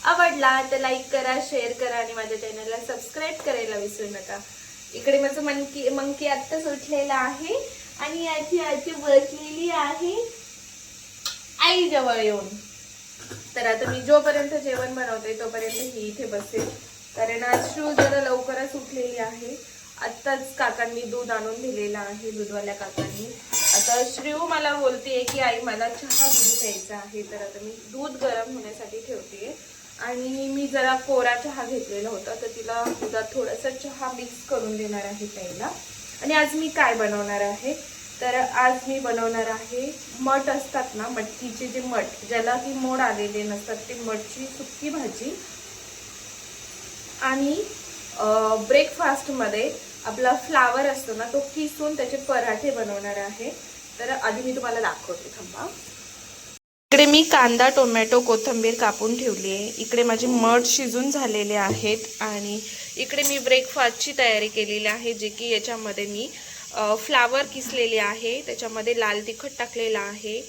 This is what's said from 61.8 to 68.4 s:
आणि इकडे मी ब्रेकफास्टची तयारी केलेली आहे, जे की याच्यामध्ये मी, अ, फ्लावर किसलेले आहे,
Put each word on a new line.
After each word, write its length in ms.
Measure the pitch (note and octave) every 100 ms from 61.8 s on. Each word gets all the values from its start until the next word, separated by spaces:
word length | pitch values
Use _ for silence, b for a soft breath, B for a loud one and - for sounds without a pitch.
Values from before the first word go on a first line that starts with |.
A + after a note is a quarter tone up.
| G#3+ A3 - -
आणि 380 | G#3+ G#3 G3+ G#3 G#3+ B B -
इकडे 240 | B3+ C#4+
मी 160 | C#4+ C#4
ब्रेकफास्टची 760 | B3 B3+ B3+ D4 B3 A#3 - C#4
तयारी 300 | B3 G#3+ G#3+
केलेली 400 | G#3+ G#3 G#3 G#3+
आहे, 260 | A3 A#3
जे 160 | A3 G#3+
की 200 | G#3 A#3
याच्यामध्ये 560 | A3 A3 A3+ G#3+ G3+ G3+
मी, 240 | G#3 C4+ B B B B
अ, 220 | - G#3+ A3
फ्लावर 480 | G#3+ C#4 A#3+ C4 C#4
किसलेले 440 | C4+ B3+ C4 A#3 A3
आहे, 440 | G3+ A3 A3+ B3